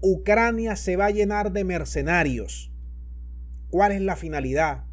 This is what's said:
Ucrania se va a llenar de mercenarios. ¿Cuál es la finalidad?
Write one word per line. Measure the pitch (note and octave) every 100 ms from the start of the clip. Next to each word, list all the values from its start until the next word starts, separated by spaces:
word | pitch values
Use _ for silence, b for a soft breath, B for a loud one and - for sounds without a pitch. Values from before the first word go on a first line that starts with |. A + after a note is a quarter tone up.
Ucrania | F#3+ F3+ G3 G#3+ A#3 A3+ A3+ G#3
se | - F3+
va | G3+
a |
llenar | G#3 G3+ G#3 G#3
de | F#3+
mercenarios. | F#3+ F3 D3+ D3+ D3 F3 D3+ B2+ - - - - - - - - - - - - -
¿Cuál | E3+ G3+
es | G3+
la | F#3+ F3
finalidad? | E3 D3+ B2+ C#3 D#3+ C3 -